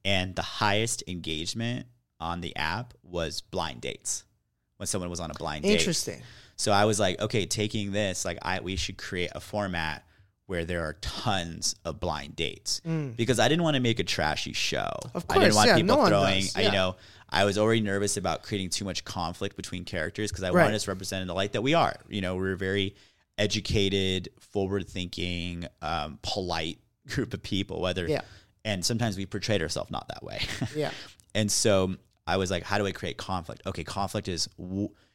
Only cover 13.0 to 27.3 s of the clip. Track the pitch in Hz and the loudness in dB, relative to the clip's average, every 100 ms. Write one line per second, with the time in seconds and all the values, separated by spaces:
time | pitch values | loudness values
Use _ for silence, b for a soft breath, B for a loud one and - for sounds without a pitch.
13 | 139 117 117 117 117 160 165 139 123 110 | -4 -2 2 4 6 4 4 2 2 2
14 | - - 78 71 - - - 64 50 50 | 0 0 0 0 -4 -2 -2 0 -2 -6
15 | - 180 - - 208 208 240 170 175 269 | -8 -10 0 4 6 8 8 8 6 6
16 | 208 101 98 95 95 - 95 98 92 92 | 6 6 6 4 2 4 4 4 2 -2
17 | B B B 76 101 98 107 113 104 98 | B B B 4 4 6 4 4 4 2
18 | 101 101 92 80 - 104 92 - 98 87 | 0 0 -2 -2 -2 -4 -2 -2 -2 -4
19 | - 95 85 87 98 - - 92 90 90 | -6 -4 -4 -4 -8 -8 -8 -8 -6 -4
20 | 80 - 107 - 92 90 156 107 101 95 | -4 -4 -4 -2 2 4 4 4 -2 -4
21 | 95 95 92 87 101 117 127 165 107 - | -4 -6 -4 -2 0 0 2 4 2 0
22 | - 101 92 92 95 95 95 101 98 b | -8 -4 -2 -2 -2 -2 0 0 -2 b
23 | b b b - 104 107 - 110 98 98 | b b b -2 0 0 0 2 4 2
24 | 95 92 90 _ - 101 95 98 87 98 | 0 -2 -4 _ -6 -2 0 -2 -4 -6
25 | 87 - 90 87 85 87 85 _ 78 82 | -6 -4 -4 -4 -6 -6 -10 _ -4 -2
26 | 78 71 - 104 90 82 80 - _ _ | -4 -8 -6 -4 -2 -2 -2 -6 _ _
27 | - - 117 | -8 -4 -4